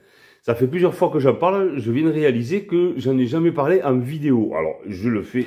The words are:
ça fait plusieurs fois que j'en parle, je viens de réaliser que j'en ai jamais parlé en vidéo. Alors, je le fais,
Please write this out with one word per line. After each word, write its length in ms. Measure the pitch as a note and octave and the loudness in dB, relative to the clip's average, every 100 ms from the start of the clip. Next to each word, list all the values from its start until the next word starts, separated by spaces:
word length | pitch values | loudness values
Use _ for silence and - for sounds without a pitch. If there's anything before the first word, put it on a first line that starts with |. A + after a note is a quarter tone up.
| _ _ _ _ | _ _ _ _
ça 120 | - | -4
fait 140 | A#2 B2+ | 0 0
plusieurs 260 | F3 F3 | 2 0
fois 160 | - F3 | 2 0
que 80 | D3+ | 2
j'en 160 | C3 | 2
parle, 400 | A2 F3 G3 F#3+ C#3 | 2 0 0 -2 -2
je 120 | A2 | -2
viens 140 | B2 | 0
de 80 | D#3+ | 0
réaliser 520 | D3+ D3 A#2+ A#2+ G3+ | 2 2 0 -2 -4
que 300 | G3 E3+ F3+ C3 | -2 0 0 0
j'en 220 | B2 C3 | 0 0
ai 80 | A#2+ | 0
jamais 240 | D#3+ E3+ | 2 0
parlé 320 | D#3+ C#3 F#3 | 2 2 2
en 160 | C#3+ B2+ | 2 0
vidéo. 540 | B2 D#3 D3 A#2+ G#2+ D#2 | -2 -2 2 2 2 -2
Alors, 200 | D#2+ D#2 F2+ | -4 -6 -10
je 220 | F#2 A#2 | -6 -2
le 140 | G#2+ | -2
fais, 240 | F2+ B2+ | -2 -4